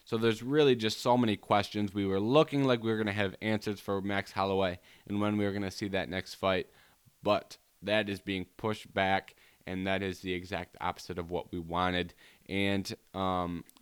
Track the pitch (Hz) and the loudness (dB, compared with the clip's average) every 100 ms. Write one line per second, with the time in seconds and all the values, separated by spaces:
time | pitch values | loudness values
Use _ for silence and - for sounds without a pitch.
0 | - 117 113 110 120 151 143 123 107 - | -6 0 2 2 0 4 6 6 2 0
1 | 127 123 117 101 - 107 101 104 104 101 | 2 4 4 2 2 2 2 -2 -2 -2
2 | 98 95 107 143 156 143 135 123 113 110 | 0 0 4 4 4 4 2 2 2 0
3 | 107 101 98 - 110 107 - 98 - 98 | 0 0 -2 -2 -2 -2 -2 -6 -2 -2
4 | 98 98 98 101 98 95 95 92 - - | -2 -2 -4 -2 0 2 0 -2 -12 -18
5 | - 104 104 104 101 101 98 - 101 95 | -6 -2 0 2 0 0 -4 -6 -4 -2
6 | 71 92 - - 98 92 - - - _ | -2 -6 -8 -2 0 2 -2 -10 -20 _
7 | _ _ 101 104 - - _ _ 95 107 | _ _ 0 0 0 -20 _ _ -2 0
8 | 104 98 - 95 90 - 110 107 - 98 | 0 -4 -4 -4 -6 -6 -6 -6 -6 0
9 | 95 95 - - _ _ - 92 95 95 | 2 2 -2 -16 _ _ -10 -4 -2 -2
10 | 95 90 95 90 90 92 90 - 90 - | -2 -6 -6 -6 -6 -8 -8 -8 -6 -6
11 | - 90 85 87 - 90 82 87 90 90 | -8 -8 -6 -6 -6 -8 -4 0 0 0
12 | 87 - - - - 98 98 98 95 - | -4 -8 -20 -20 -8 -2 0 0 -4 -8
13 | _ 95 95 90 87 85 - - | _ -4 -2 0 -2 -4 -10 -14